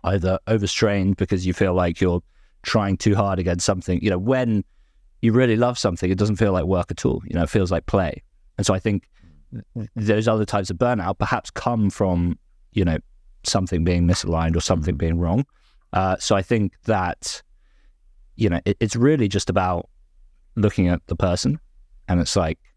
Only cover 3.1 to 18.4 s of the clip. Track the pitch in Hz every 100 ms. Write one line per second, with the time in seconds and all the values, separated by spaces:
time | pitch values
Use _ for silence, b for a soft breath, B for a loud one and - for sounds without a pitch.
3.1 | 101 101 92 90 87 - 95 92 87 101
4.1 | 90 104 131 123 107 - _ _ _ _
5.1 | _ 113 117 127 110 120 123 107 87 92
6.1 | 92 104 104 107 92 82 92 87 85 -
7.1 | - - 87 85 110 90 87 - 98 85
8.1 | - _ _ - - 104 95 110 101 _
9.1 | b b b - 123 - 120 104 - 107
10.1 | 107 110 110 107 104 92 85 120 120 87
11.1 | 101 - 117 - - - 117 101 - 95
12.1 | 90 87 - _ _ _ - 87 80 -
13.1 | - - - - 104 92 90 82 87 87
14.1 | 90 - 82 82 82 - 82 76 69 82
15.1 | 82 85 104 139 _ _ _ _ - 95
16.1 | 92 - 101 92 117 98 _ - 104 90
17.1 | - - - _ _ _ _ _ _ _
18.1 | - - -